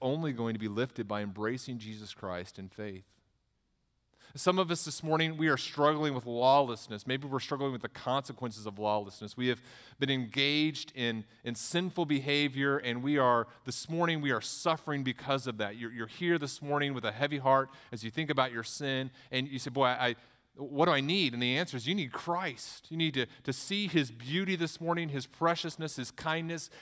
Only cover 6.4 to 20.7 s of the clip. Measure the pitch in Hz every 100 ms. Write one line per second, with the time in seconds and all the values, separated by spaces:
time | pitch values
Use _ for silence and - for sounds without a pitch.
6.4 | 127 139 131 110 - 107 - 135 143 131
7.4 | - 139 139 123 113 - 123 135 135 110
8.4 | 123 110 107 101 107 107 101 - 107 -
9.4 | 127 120 - - - - 139 135 117 135
10.4 | 143 147 156 147 - 131 117 113 107 -
11.4 | 123 117 - 170 180 - 156 143 135 143
12.4 | 147 135 139 139 123 120 135 147 127 120
13.4 | 110 - - - - 165 170 160 143 113
14.4 | - - 170 160 - 143 131 120 - 135
15.4 | 127 110 104 110 117 120 110 - 175 170
16.4 | 147 - 143 143 143 131 - 110 143 147
17.4 | 131 135 135 - - 113 110 135 151 139
18.4 | 127 117 110 - 143 131 131 - - 131
19.4 | 139 131 135 131 127 123 123 113 - _
20.4 | _ - 139